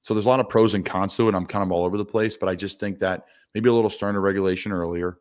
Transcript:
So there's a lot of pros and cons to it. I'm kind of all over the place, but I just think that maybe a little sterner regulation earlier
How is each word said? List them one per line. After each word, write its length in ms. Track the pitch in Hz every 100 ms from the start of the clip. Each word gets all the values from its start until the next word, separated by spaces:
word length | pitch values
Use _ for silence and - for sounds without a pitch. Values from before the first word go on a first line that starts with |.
So 100 | -
there's 140 | 107 104
a 20 |
lot 120 | 131
of 80 | -
pros 260 | 117 110 98
and 100 | 87
cons 300 | 95 98 -
to 120 | 113
it. 60 |
I'm 140 | 98 90
kind 160 | 101
of 80 | 95
all 140 | 87 87
over 120 | 101
the 80 | 101
place, 320 | 113 110 -
but 120 | 95
I 40 |
just 260 | 90 98 -
think 200 | 104 95
that 260 | 95 90 - _ _ 107
maybe 140 | 120
a 40 |
little 160 | 117 110
sterner 320 | - 101 101
regulation 500 | 98 98 95 92 104
earlier 460 | 92 85 87 90 90